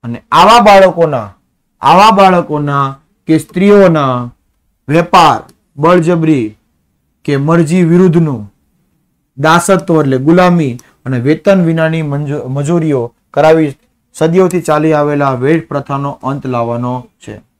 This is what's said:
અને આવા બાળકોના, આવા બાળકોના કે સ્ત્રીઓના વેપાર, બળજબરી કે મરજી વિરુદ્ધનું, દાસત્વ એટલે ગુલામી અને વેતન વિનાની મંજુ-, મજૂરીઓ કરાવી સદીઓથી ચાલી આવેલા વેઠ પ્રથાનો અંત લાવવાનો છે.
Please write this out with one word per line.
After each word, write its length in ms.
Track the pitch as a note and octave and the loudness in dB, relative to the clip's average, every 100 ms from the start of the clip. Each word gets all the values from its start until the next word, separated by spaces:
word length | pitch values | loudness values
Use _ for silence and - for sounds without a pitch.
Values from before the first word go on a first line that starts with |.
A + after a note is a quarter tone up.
અને 200 | A#2 A#2 _ | -12 -14 _
આવા 280 | D#3 F#3+ A#3 | 2 4 4
બાળકોના, 720 | G#3 G3 F#3+ E3+ D#3 C3+ G#2 _ _ _ _ _ | 6 6 4 2 -2 -2 -8 _ _ _ _ _
આવા 300 | - E3+ G#3+ | 2 4 4
બાળકોના 880 | G3+ F#3+ F3+ C#3+ D3 D3 C#3+ C3+ C#3 _ _ - | 4 4 2 -2 -6 -4 -4 -4 -8 _ _ -2
કે 100 | D#3+ | -2
સ્ત્રીઓના 920 | D#3 F3+ G3+ G#3 F#3+ D#3 C3+ B2 B2 _ _ _ _ _ - | -2 -2 2 4 4 2 -2 -4 -8 _ _ _ _ _ -4
વેપાર, 640 | D#3 E3+ F#3 D#3+ A#2 - _ _ - | -2 2 2 2 0 -8 _ _ -4
બળજબરી 800 | D#3+ F3+ D#3+ E3+ D#3+ C#3+ G#2+ G#2 _ _ _ _ _ _ - | 0 2 0 0 0 -2 -4 -10 _ _ _ _ _ _ -6
કે 120 | C#3 | -4
મરજી 460 | D3 E3+ D3+ F#3 | 0 0 0 0
વિરુદ્ધનું, 720 | E3 F3 F#3 E3 D#3+ A#2+ G2+ _ _ _ _ _ _ _ _ - | 2 4 4 2 -2 -4 -12 _ _ _ _ _ _ _ _ -4
દાસત્વ 640 | D#3 E3+ F#3 F#3 - D#3+ | 0 0 0 -2 0 0
એટલે 160 | C#3 C3 | 0 0
ગુલામી 640 | C#3+ F3 F3+ F3 C#3+ A#2+ _ _ C3 | 2 2 2 0 -2 -8 _ _ -8
અને 140 | B2+ | -4
વેતન 460 | B2+ D#3+ G3+ F#3+ E3+ | -2 -2 0 0 0
વિનાની 360 | E3 D#3+ E3 | 0 -2 -2
મંજુ-, 420 | D3+ C#3+ D3 C#3+ | -4 -6 -6 -8
મજૂરીઓ 720 | B2+ C#3 C#3+ F3 D#3+ C3+ A#2+ _ _ | -6 -6 -2 -2 0 -2 -4 _ _
કરાવી 440 | D3 D#3 D#3+ D3+ C#3 _ _ _ | 0 2 2 0 -6 _ _ _
સદીઓથી 480 | - D#3+ F3+ F#3 F3 | -4 -2 0 0 -2
ચાલી 320 | D#3+ D3+ D#3+ | -2 -2 0
આવેલા 380 | D3+ D3 D3 C#3 | 0 -2 -2 -4
વેઠ 360 | B2+ C3 E3 D#3+ | -2 -2 -2 -4
પ્રથાનો 440 | D3 C#3 C#3 C#3+ | -10 -8 -8 -8
અંત 340 | C#3 C3 C#3 C3 | -8 -10 -8 -6
લાવવાનો 640 | B2 A#2 A#2 B2 B2+ B2 _ - | -6 -6 -6 -6 -8 -12 _ -20
છે. 140 | G2+ _ | -20 _